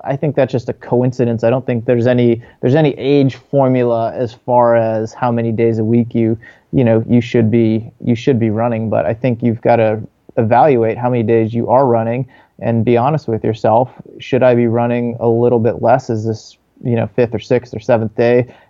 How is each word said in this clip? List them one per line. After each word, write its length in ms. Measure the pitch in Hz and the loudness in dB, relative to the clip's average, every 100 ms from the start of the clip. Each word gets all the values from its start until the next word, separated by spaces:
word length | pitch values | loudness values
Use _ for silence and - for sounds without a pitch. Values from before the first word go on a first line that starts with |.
I 120 | - 139 | -8 -4
think 200 | 156 143 | -2 0
that's 140 | 131 | -2
just 200 | 127 117 | -2 -6
a 20 | |
coincidence. 720 | 117 - 123 123 123 120 117 | -10 -4 0 0 0 -2 0
I 60 | 117 | 0
don't 160 | 127 127 | -2 -2
think 180 | 120 | -4
there's 220 | 117 120 117 | -2 0 2
any, 360 | 123 120 117 - _ | 2 2 0 -4 _
there's 120 | 127 | 0
any 180 | 143 156 | 2 0
age 420 | - 131 143 135 | -2 0 2 2
formula 800 | - _ 139 131 127 120 117 113 | -2 _ 0 2 2 0 0 -2
as 180 | 85 120 | -4 -8
far 420 | - - 123 120 | -8 -2 2 4
as 380 | 117 110 110 110 | 4 2 -2 -6
how 180 | - 123 | -4 -2
many 220 | 117 117 | -2 -2
days 260 | 110 117 110 | 0 0 0
a 60 | |
week 300 | 110 117 117 | 0 0 0
you, 240 | 117 113 113 - - _ | -2 -2 -2 -8 -20 _
you 100 | - | 0
know, 220 | 120 110 113 | 2 2 2
you 140 | 120 | 0
should 300 | 117 120 110 | 2 0 2
be, 400 | 117 110 110 113 - | 2 0 -2 -6 -8
you 120 | - | -4
should 260 | 117 135 123 | -2 0 0
be 80 | 113 | 0
running. 400 | 107 120 113 110 | -2 -2 -4 -2
But 160 | 110 | -2
I 80 | 80 | -2
think 300 | 113 131 113 | -2 -4 -2
you've 180 | 123 110 | -2 -2
gotta 420 | - 117 110 107 - _ - - | 0 2 2 -2 -8 _ -8 -4
evaluate 580 | 113 120 156 127 113 107 | 2 4 4 4 0 -2
how 140 | 120 | -2
many 120 | 123 | -2
days 300 | 110 117 110 | 0 0 0
you 160 | 117 110 | -2 0
are 180 | 120 139 | 2 2
running 400 | 117 113 123 135 - _ _ | 2 0 -4 -8 -14 _ _
and 280 | 120 117 110 | -4 0 2
be 100 | 117 | 2
honest 320 | 127 156 - | 0 -2 -4
with 160 | 110 | -4
yourself. 480 | 117 113 117 110 127 - - - | -4 -2 0 2 0 -6 -20 -20
Should 240 | - 127 | -4 2
I 120 | 127 | 2
be 120 | 120 120 | 4 2
running 520 | 113 120 120 120 120 | 0 -2 -2 -4 -4
a 80 | 117 | 0
little 320 | 117 120 120 | 2 2 2
bit 220 | 113 92 | 0 0
less? 260 | 117 127 - | 2 2 0
Is 160 | 110 | -4
this, 320 | 110 110 - - _ _ | -4 -6 -10 -20 _ _
you 140 | 135 117 | -4 -2
know, 100 | 113 | -2
fifth 280 | - 117 | -2 -2
or 40 | 113 | -2
sixth 360 | - 123 117 | -2 -2 -2
or 60 | 110 | -8
seventh 360 | - 117 110 - | 0 0 0 0
day 360 | 120 123 123 - | 2 2 0 -8